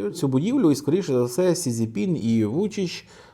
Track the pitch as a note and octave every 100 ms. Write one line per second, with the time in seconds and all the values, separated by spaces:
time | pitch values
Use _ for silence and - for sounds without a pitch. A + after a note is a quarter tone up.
0 | G3+ - C#3 C3 G3 C#4 F3 C3 - F3+
1 | F3 B2+ B2 F3+ F3+ E3+ B2+ A2+ A2+ C#3+
2 | G3 D3+ A2+ A2+ G#2 D3 G#3 G#3 F3 -
3 | - - -